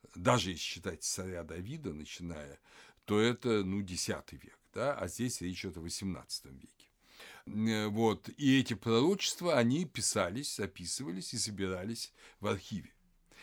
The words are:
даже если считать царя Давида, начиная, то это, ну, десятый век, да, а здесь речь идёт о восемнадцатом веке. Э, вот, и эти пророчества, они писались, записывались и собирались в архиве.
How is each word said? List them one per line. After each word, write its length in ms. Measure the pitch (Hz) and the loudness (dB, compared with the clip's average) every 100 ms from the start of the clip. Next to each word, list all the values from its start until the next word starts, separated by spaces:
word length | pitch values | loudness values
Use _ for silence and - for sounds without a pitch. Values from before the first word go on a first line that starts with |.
| - | -20
даже 360 | 90 90 123 92 | -2 4 4 4
если 120 | 80 | -4
считать 400 | - - 95 82 | -6 -6 -6 -6
царя 400 | - - 92 90 | -6 -4 -6 -6
Давида, 500 | 80 82 98 160 120 | -8 -8 -8 -8 -8
начиная, 680 | 76 76 - 85 78 71 67 _ - - _ | -8 -10 -10 -8 -8 -10 -16 _ -20 -20 _
то 160 | - 104 | 0 4
это, 440 | 117 120 123 107 | 4 4 2 2
ну, 180 | 92 98 | 2 -2
десятый 560 | 95 87 - 80 - - | -2 -4 -4 -4 -6 -18
век, 200 | - - _ | -18 -20 _
да, 220 | - 131 | -4 -2
а 140 | 127 92 | -2 -4
здесь 320 | - 123 - | -2 -4 -2
речь 240 | 90 90 | -6 -4
идёт 120 | 95 82 | -6 -8
о 20 | |
восемнадцатом 760 | 85 - 98 76 - - 67 67 | -8 -6 -4 -6 -6 -10 -10 -20
веке. 280 | - _ _ _ _ - - - - | -20 _ _ _ _ -20 -20 -18 -8
Э, 420 | 107 113 107 107 | 0 2 2 2
вот, 400 | 107 113 98 - - | 4 4 4 -4 0
и 240 | 143 135 | 6 6
эти 140 | 123 | 6
пророчества, 840 | 110 117 113 151 196 - - 175 143 | 0 4 6 6 4 0 -2 2 6
они 280 | 117 147 | 6 4
писались, 680 | 175 - - 107 90 113 143 - | 0 -2 0 2 2 0 -6 -4
записывались 800 | 101 - 87 - 143 185 170 | -6 -6 -8 -6 -6 -6 -6
и 40 | 117 | -4
собирались 760 | 110 98 95 92 101 113 - _ - - | -4 -2 -2 -2 -4 -6 -8 _ -20 -6
в 80 | 101 | -2
архиве. 460 | 98 - 101 - _ _ _ _ - | -2 -4 -8 -8 _ _ _ _ -20